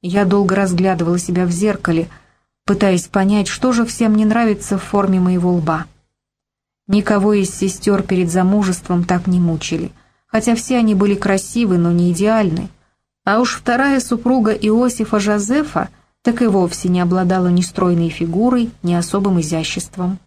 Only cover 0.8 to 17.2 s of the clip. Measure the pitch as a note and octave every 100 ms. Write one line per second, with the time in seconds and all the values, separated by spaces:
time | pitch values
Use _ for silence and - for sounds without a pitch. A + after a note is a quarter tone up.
0.8 | F#3+ F3+ E3+ F3 F3 F3 F3+ E3+ G#3 G3+
1.8 | - E3 E3 - _ _ _ _ - G3
2.8 | G3+ F3+ - G3+ F#3+ G#3 G3 - B3+ A#3
3.8 | A#3 - A3+ G#3+ G#3+ A3+ A#3 G#3 - G3
4.8 | - G3+ G3 F#3+ F3+ F3+ F3 F3 D#3 D#3+
5.8 | E3 _ _ _ _ _ _ _ _ _
6.8 | - G3+ - G#3 G3 G#3 F#3 - F#3+ F#3
7.8 | - G3+ F#3+ F#3 F3+ F3 F3+ G#3 F#3+ F3+
8.8 | - F3+ F3 F3+ F3 F3+ F3 D#3+ - D#3+
9.8 | E3+ - _ _ _ A3 A3 A#3 - B3+
10.8 | A3 G3+ G3+ G3+ G3+ G3 - A#3 A#3 F3+
11.8 | E3+ F3 F3 E3+ G3+ A3 G3+ D#3+ F#3+ -
12.8 | _ _ _ _ - G#3+ B3 - - A#3+
13.8 | C#4 C4+ B3 A#3 A#3+ B3+ G#3+ G#3+ G#3+ A3
14.8 | B3 A#3+ G#3+ G#3+ G3+ G#3 G3+ C4+ D4+ E3+
15.8 | - _ _ _ - A#3 A#3+ G3 F3 F3
16.8 | F#3 F3+ F3 F#3